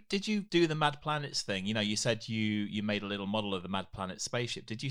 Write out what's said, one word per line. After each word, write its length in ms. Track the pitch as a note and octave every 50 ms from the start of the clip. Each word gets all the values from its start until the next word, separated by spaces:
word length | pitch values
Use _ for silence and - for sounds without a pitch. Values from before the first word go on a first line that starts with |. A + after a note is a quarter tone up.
| - _
did 200 | - G3 - G#3+
you 140 | G#3+ G#3
do 260 | G3 - - E3+ F3 D#3+
the 80 | D#3
Mad 260 | D#3 D3+ D3 C#3+ C#3+
Planets 400 | - D3+ D3+ D3+ C#3+ C#3 - -
thing? 240 | - - G2 F#2+ F#2
You 80 | G2+ A2
know, 60 | A2+
you 160 | G#2 G#2 G#2+
said 320 | G#2 - A#2+ A2+ A2 - -
you, 100 | A2+ A2
you 460 | G#2+ G#2+ G#2 G#2+ G#2 G2+ F#2 G#2+ G#2
made 180 | G#2+ G#2 G2+
a 40 | G2+
little 200 | G2 G2+ G2+ G2
model 260 | G2 G#2 G#2+ G#2 G2+
of 120 | F#2+ F2+ F2
the 40 | F2+
Mad 200 | F#2+ F#2+ F#2 -
Planet 280 | - G2+ F#2+ F#2 F2+ -
spaceship. 440 | - - - A#2+ A#2+ A#2 - - -
Did 200 | - A2+ A2 -
you 60 | C3+